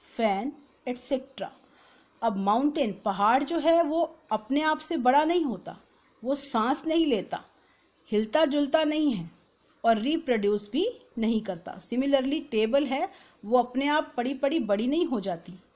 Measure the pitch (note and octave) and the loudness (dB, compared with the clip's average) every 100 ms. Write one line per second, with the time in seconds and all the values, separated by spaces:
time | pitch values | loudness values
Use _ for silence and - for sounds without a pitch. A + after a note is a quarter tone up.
0 | - - A3 G3 B3+ - - _ - B3 | -14 -2 0 0 -4 -8 -16 _ -10 -8
1 | - C4 - - C#4+ - _ _ - _ | -2 -4 -4 -12 -12 -12 _ _ -20 _
2 | _ - A#3 G3 G3 A3+ C#4+ D4 A#3 F#3+ | _ -4 -2 0 0 2 2 0 -2 -2
3 | G#3+ F#3+ G#3 B3+ C4+ E4 D4 E4 D#4 D#4+ | -4 0 4 2 2 0 4 4 4 0
4 | E4 - - G#3+ - C#4 D#4 D#4 - E4 | -2 -4 -6 -6 -2 0 0 0 -2 0
5 | B3 C#4 D#4 F4 D4 F#3+ - - _ _ | 4 4 4 2 0 -4 -10 -18 _ _
6 | _ _ A#3 C#4+ - A3+ A3 D4 D#4+ D#4+ | _ _ -4 0 0 0 0 0 0 0
7 | D#4+ G#3+ - - - _ _ _ _ _ | 2 0 -2 -10 -12 _ _ _ _ _
8 | - G#3+ A3 D4+ D#4+ D4 C#4+ D#4+ D#4 D4+ | -4 -2 0 2 2 2 0 0 0 0
9 | D4+ G#3 E3 - _ _ _ _ A#3 A3 | 0 -2 -6 -14 _ _ _ _ 0 2
10 | A#3+ D#4+ D#4+ A#3 G3+ G#3 G#3 C4 G#4 - | 0 -2 0 0 0 0 -2 -2 -2 -4
11 | - - A3 A3 G#3 F3 - - - A#3+ | -12 -4 0 0 -2 -8 -10 -12 -6 -2
12 | C#4 C4+ C4 D4+ - G#3+ A3 C#4 C#4+ C4 | 2 2 2 -4 -2 0 2 2 0 -2
13 | F#4 - - _ G3+ B3 A#3+ B3+ C#4+ D4+ | -4 -8 -20 _ 0 0 0 -2 0 0
14 | D4+ - A#3+ C4+ C#4 D#4+ G#3 G3+ B3 D#4 | -2 -4 -4 -2 0 0 0 0 0 0
15 | E4+ A#3+ F#3+ E3+ - F3+ _ | 0 -2 -4 -6 -10 -18 _